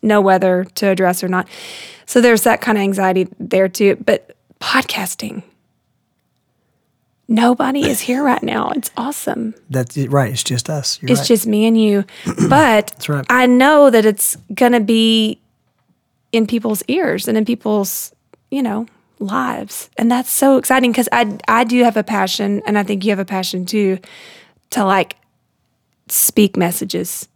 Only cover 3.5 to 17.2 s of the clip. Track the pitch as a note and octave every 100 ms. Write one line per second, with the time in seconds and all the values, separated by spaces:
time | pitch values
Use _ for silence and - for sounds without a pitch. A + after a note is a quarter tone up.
3.5 | F#3 F#3+ F#3 G3+ - - A3 _ - _
4.5 | _ - C4 - - F#3 - G#3+ A3 -
5.5 | _ _ _ _ _ _ _ _ _ _
6.5 | _ _ _ _ _ _ _ - A3 A#3
7.5 | B3 C4 C#4 C#4+ G#3 - B3 C#4+ B3 -
8.5 | A3+ - - - - A#3+ D4 - A#3 A3+
9.5 | - _ C3 A#2+ - C3 C#3+ B2 B2 -
10.5 | B2 - D#3 C3 - D3+ A#3+ A#3 A3+ A3+
11.5 | G#3 A3+ A3+ G#3+ G3+ G3 - - - E3+
12.5 | C4+ D4+ G#3+ G#3 - - D3 C3 B3 B3
13.5 | B3 C4+ D4+ C#4+ A#3 G#3+ G#3 - - _
14.5 | G3 B3 A#3+ G3+ A3+ A3+ A3 A3 - _
15.5 | _ _ _ _ _ _ _ _ A#3 G#3+
16.5 | A#3 A3+ G#3 - C#4+ F4+ F#3